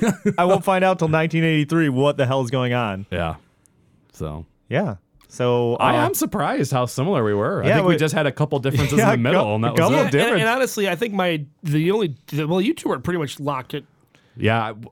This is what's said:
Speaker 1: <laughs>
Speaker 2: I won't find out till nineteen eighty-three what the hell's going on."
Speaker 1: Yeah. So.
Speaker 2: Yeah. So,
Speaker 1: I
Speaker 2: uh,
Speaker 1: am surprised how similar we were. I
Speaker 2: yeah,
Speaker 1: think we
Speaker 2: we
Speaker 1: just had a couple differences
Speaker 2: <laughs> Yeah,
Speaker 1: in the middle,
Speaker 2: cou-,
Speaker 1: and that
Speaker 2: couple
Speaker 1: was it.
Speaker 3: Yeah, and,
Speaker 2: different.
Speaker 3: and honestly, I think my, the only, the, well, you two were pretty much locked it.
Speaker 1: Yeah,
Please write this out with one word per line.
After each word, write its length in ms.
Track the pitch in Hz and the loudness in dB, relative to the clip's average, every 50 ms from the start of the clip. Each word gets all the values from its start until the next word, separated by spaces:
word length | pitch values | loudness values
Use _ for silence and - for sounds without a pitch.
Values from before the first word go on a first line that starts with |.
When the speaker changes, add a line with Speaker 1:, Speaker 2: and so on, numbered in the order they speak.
| 226 226 196 - | 2 0 0 0
Speaker 1:
<laughs> 180 | - 208 196 - | -2 -2 0 2
Speaker 2:
I 80 | 175 | 2
won't 180 | 180 196 190 175 | 4 4 2 2
find 200 | 196 190 185 185 | 0 2 2 4
out 160 | 190 185 180 | 2 2 2
till 80 | 165 160 | 0 0
nineteen 360 | 156 160 160 165 160 165 165 | 2 2 0 0 0 0 2
eighty-three 460 | 165 160 151 147 143 160 165 160 147 | 2 2 2 2 2 2 0 2 2
what 280 | 127 127 139 147 143 139 | 2 2 2 2 2 2
the 100 | 135 120 | 0 0
hell's 240 | 135 135 131 117 | 2 0 -2 -2
going 220 | 135 131 127 123 123 | -2 -2 -2 0 0
on." 340 | 123 120 107 98 95 98 - | -2 -2 -2 -4 -6 -8 -6
Speaker 1:
Yeah. 240 | 92 85 85 80 78 - _ _ _ _ _ _ _ _ _ _ _ _ _ _ _ | -4 -4 -4 -4 -4 -8 _ _ _ _ _ _ _ _ _ _ _ _ _ _ _
So. 320 | - 78 78 73 80 80 _ _ _ _ - | -12 -10 -10 -10 -12 -14 _ _ _ _ -4
Speaker 2:
Yeah. 280 | 113 151 208 156 98 - _ _ _ _ _ _ | -4 -2 -2 -4 -6 -10 _ _ _ _ _ _
So, 460 | - - 123 123 120 120 120 117 120 - | -6 -2 0 0 2 2 0 0 0 0
Speaker 1:
I 200 | - 160 123 120 | 2 2 2 2
Speaker 2:
uh, 80 | 120 | 0
Speaker 1:
am 80 | - 392 | 0 0
surprised 580 | - 320 226 - 208 147 175 247 302 151 131 | -2 -4 -4 -4 -4 -4 -2 -2 -2 -4 -2
how 140 | 139 127 123 | 0 -2 -2
similar 380 | 120 - - 135 185 202 143 113 | -2 -4 -4 -2 -2 0 0 0
we 100 | 104 104 | 0 0
were. 300 | 101 107 147 196 147 - | 0 0 -2 -2 -2 0
I 40 | 156 | 2
Speaker 2:
yeah, 40 | 208 | 2
Speaker 1:
think 120 | - 190 180 | 2 4 2
we 80 | 165 | 2
Speaker 2:
we 20 | 139 | 2
Speaker 1:
just 140 | 151 151 151 | 0 0 0
had 140 | 160 151 143 | 0 -2 -2
a 40 | |
couple 280 | - - 151 143 151 135 | 0 -2 -2 -2 -2 -2
differences 380 | 123 139 131 123 143 131 139 180 | -2 0 0 0 0 2 2 4
Speaker 2:
<laughs> 0 | |
Yeah, 120 | 226 196 - | 4 4 4
Speaker 1:
in 100 | 120 117 | 2 2
the 60 | 127 | 2
middle, 140 | - 185 120 | 2 2 2
Speaker 2:
cou-, 100 | 107 107 | 0 0
Speaker 1:
and 80 | 110 110 | 0 0
that 120 | 120 117 | 0 2
Speaker 2:
couple 80 | - 165 | 2 2
Speaker 1:
was 80 | 202 | 4
it. 40 | 269 302 | 4 2
Speaker 3:
Yeah, 60 | 247 | 2
and, 80 | 180 | 2
Speaker 2:
different. 280 | 139 143 214 233 240 185 | 2 2 2 2 2 2
Speaker 3:
and 80 | 220 226 | 2 2
honestly, 380 | 233 262 262 - - 220 202 190 | 2 0 0 -2 -2 -2 -2 -2
I 80 | 175 | -2
think 180 | 156 240 233 202 | -2 -4 -4 -2
my, 280 | 190 185 180 165 156 143 - _ _ - | 0 0 0 0 -2 -4 -8 _ _ -4
the 260 | 156 143 156 160 175 | -2 0 2 2 2
only, 240 | 196 226 208 156 127 - _ - | 2 2 0 -2 -4 -8 _ -8
the, 200 | 147 143 156 147 | -4 -4 -2 0
well, 140 | 175 190 | 0 0
you 120 | 185 254 330 | 2 0 -2
two 140 | - - 311 | -2 -2 -4
were 100 | 175 135 | -4 -4
pretty 180 | 123 175 180 175 | -4 -4 -4 -4
much 200 | 151 131 - - | -4 -6 -8 -8
locked 340 | 143 143 143 131 123 - - | -6 -6 -6 -6 -8 -8 -10
it. 100 | 147 - _ _ _ _ _ _ _ _ _ - 117 | -12 -12 _ _ _ _ _ _ _ _ _ -12 -4
Speaker 1:
Yeah, 360 | - 107 110 117 110 110 110 107 117 - | 0 0 0 0 -2 -4 -8 -12 -16 -18